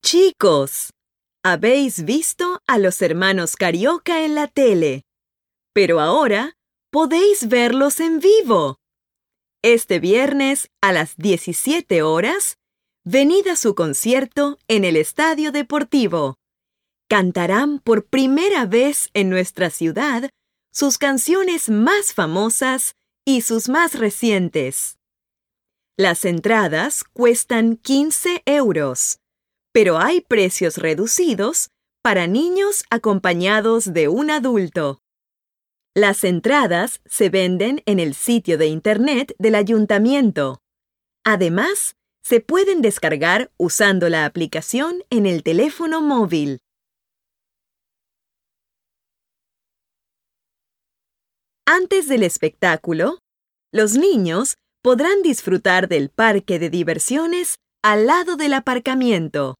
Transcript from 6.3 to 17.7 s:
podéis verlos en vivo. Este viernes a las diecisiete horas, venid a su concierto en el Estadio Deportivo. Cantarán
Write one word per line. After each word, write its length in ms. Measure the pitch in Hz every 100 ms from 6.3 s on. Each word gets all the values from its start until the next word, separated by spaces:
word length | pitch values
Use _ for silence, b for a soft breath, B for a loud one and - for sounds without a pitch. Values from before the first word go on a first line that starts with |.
| 202 277 _ _ _ _
podéis 560 | 294 311 330 403 403 226
verlos 540 | 247 240 254 277 285
en 180 | 330 320
vivo. 640 | 370 440 320 196 143 135 _ _ _ _ _ _ _ _
Este 380 | 220 233 - 175
viernes 680 | 170 220 277 277 269 277 - _
a 120 | 196
las 240 | 175 160 -
diecisiete 840 | 202 175 - 170 - 330 - 170
horas, 540 | 156 160 214 381 - - _ _ _ _
venid 420 | - 247 277 370 392
a 80 |
su 220 | 339 226 196
concierto 840 | 165 139 226 254 269 - - 190 _
en 180 | 220
el 120 | 185 160
Estadio 560 | 156 - 311 311 302
Deportivo. 840 | 285 269 294 254 285 214 165 139 135 _ _ _ _ _ _ _
Cantarán 680 | 208 185 180 175 202 294